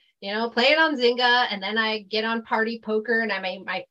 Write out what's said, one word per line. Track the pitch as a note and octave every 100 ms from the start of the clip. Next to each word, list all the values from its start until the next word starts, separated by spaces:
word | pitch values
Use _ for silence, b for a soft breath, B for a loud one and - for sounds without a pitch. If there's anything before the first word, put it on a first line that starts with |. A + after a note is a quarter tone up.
| b _
you | G3
know, | G#3+ A#3
playing | A3+ B3+ D#4
on | D#4+ C#4
Zynga, | B3 A#3+ B3 B3 B3
and | G3+
then | F#3+ A3
I | A3 A3
get | G3 G#3+
on | A3+ A#3
Party | A3+ A3+ A3 A#3
Poker, | G#3+ A3 A3 A3+
and | A3+
I | F#3+
made | F#3+ F#3+
my | F3+ F#3 -